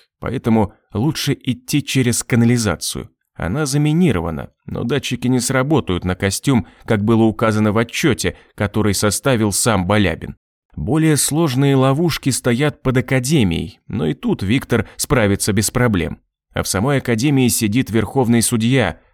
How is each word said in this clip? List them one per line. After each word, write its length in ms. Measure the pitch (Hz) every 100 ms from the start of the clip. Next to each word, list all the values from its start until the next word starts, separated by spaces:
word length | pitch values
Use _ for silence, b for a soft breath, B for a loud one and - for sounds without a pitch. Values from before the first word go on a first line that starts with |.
| _ _
поэтому 560 | 85 135 120 113 101 b b
лучше 460 | 101 143 - 143 -
идти 440 | - 120 - 147
через 400 | - 135 120 113
канализацию. 880 | - 117 117 123 104 80 - - - _ _ -
Она 280 | 80 131
заминирована, 840 | 147 147 151 160 180 92 82 73 - _ -
но 160 | -
датчики 460 | 113 139 - 123 123
не 100 | 127
сработают 680 | 120 131 135 151 - 87
на 120 | 90 92
костюм, 500 | 98 - - 123 B B
как 200 | - 110
было 180 | 104 113
указано 480 | 113 104 113 107 107
в 80 | 113
отчете, 580 | 120 - 160 110 90 b b -
который 380 | 101 110 104
составил 580 | 95 107 - 139 120 107
сам 340 | - 120 101 90
Балябин. 500 | 104 95 80 85 - _ _ _
Более 420 | - 78 156 156 143
сложные 600 | - 147 165 123 143 135
ловушки 540 | 135 135 170 - 139
стоят 520 | - 139 120 151 -
под 140 | 175 127
Академией, 840 | - 131 127 160 98 80 82 - -
но 200 | - -
и 80 |
тут 280 | 147 240 -
Виктор 460 | 95 135 - 117 - -
справится 560 | - 123 104 98 -
без 180 | 101 101
проблем. 480 | - 123 98 78 - _ _ _
А 120 | -
в 40 | -
самой 300 | 95 127 135
Академии 480 | 123 113 147 135 123
сидит 440 | - 107 117 123
верховный 520 | 110 101 135 117 117
судья, 580 | 107 117 113 135 95 b b